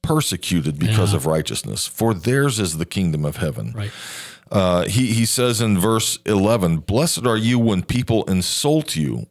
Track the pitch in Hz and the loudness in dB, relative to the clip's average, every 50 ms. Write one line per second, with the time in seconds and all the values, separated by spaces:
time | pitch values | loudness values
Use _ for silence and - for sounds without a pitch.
0 | - - 156 156 143 - 98 85 - - 92 87 73 76 73 71 82 - 110 107 | 0 0 0 0 0 -2 -4 -6 -4 -2 0 0 0 0 -2 0 0 2 4 4
1 | 107 104 98 80 67 80 78 80 78 - - - - 98 101 104 - - - - | 4 2 2 0 0 0 0 0 0 -2 -6 -6 -6 -8 -8 -6 -8 -8 -4 0
2 | 110 113 107 87 78 117 127 139 139 143 120 110 104 87 78 80 82 - - 95 | 0 0 0 0 0 0 2 2 2 2 0 0 -2 -2 -2 -4 -6 -4 -2 -2
3 | 95 85 78 76 73 73 - - - 78 67 55 53 57 - 107 101 107 - - | 0 0 0 0 -2 -4 -2 -2 -4 -4 -4 -4 -8 -8 -6 -8 -8 -8 -8 -12
4 | - - - - - - - - _ - - 104 92 90 90 90 85 - 98 123 | -14 -14 -14 -14 -14 -16 -18 -20 _ -2 0 2 4 4 2 2 0 2 2 0
5 | 131 113 - 113 113 107 - - 123 123 117 107 120 110 104 90 87 110 113 110 | 2 2 2 2 2 0 2 0 2 0 2 2 2 2 2 2 4 2 2 2
6 | 110 - - - _ - 107 98 95 104 117 113 92 85 82 78 76 - 98 120 | 0 -2 -4 -4 _ 0 2 4 4 4 4 4 2 2 0 0 -2 0 0 2
7 | 160 170 - - 117 123 113 110 110 117 123 120 117 113 101 92 87 - - 120 | 2 0 -2 -2 0 0 0 2 2 2 2 4 4 2 2 0 0 -2 -2 -2
8 | 123 - 117 107 - - 95 92 90 - - - - 143 151 156 151 - - 80 | 0 0 0 0 0 0 0 0 0 -2 -4 -2 0 0 0 0 -2 -2 -4 -4
9 | 76 - 113 113 - - | -2 -2 -4 -6 -8 -12